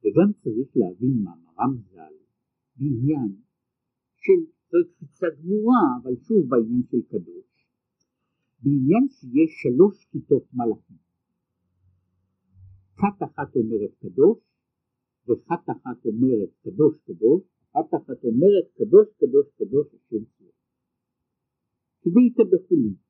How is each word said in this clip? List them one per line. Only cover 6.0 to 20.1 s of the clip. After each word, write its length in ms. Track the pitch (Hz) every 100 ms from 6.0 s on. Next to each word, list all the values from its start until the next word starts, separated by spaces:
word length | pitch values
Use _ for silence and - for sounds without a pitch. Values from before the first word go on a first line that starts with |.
אבל 140 | 127 127
שוב 340 | _ - 123
בעניין 340 | 123 113 123 123
של 100 | 131
קדוש, 480 | - 101 85 87 _ _ _ _ _ _ _ _ _ _ _ _
בעניין 440 | 123 143 131 214 277
שיש 420 | _ 131 127 160 -
שלוש 440 | 135 123 202 - _
כיתות 400 | 147 - 135 -
מלאכים. 440 | 123 117 104 _ - _ _ _ _ _ _ _ _ _ _ _ _ _ _ _ _ - - _ _
כת 260 | 202 202
אחת 320 | 151 - 135 139
אומרת 380 | 110 110 101 _
"קדוש", 380 | 95 87 160 226 _ _ _ _ _ _ _ _ 113
וכת 360 | 117 _ 170 -
אחת 320 | 131 127 120 113
אומרת 460 | 110 131 117 92 _
"קדוש, 300 | - 95 151 104 -
קדוש", 340 | 87 110 170 - _ _
כת 160 | 147 156 143
אחת 200 | - 127
אומרת 440 | 123 117 180 202 - _
"קדוש, 300 | 110 175 214 _
קדוש, 280 | 135 135 143 _
קדוש, 300 | 98 131 147
השם 360 | _ _